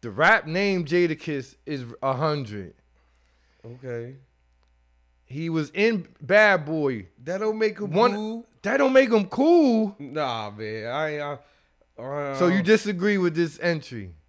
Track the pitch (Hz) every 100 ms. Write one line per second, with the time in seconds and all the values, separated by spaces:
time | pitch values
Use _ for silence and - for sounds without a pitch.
0 | 117 98 165 220 - 170 202 185 156 175
1 | 175 156 - 143 123 - - 143 120 120
2 | 135 127 156 151 120 104 90 - _ _
3 | _ _ _ _ _ _ 117 123 127 120
4 | 120 135 135 _ _ _ _ _ _ _
5 | _ _ _ 135 165 160 156 175 220 220
6 | - _ 143 196 214 190 147 160 143 120
7 | 90 _ 127 185 220 220 220 196 208 165
8 | 233 202 214 226 233 _ 196 262 269 262
9 | 262 220 185 - 294 349 294 226 214 196
10 | 143 147 139 113 104 104 107 110 110 131
11 | 156 147 147 143 _ _ _ _ _ -
12 | 123 143 143 135 139 190 175 214 202 185
13 | 196 202 180 156 170 - 175 165 127 120
14 | 95 80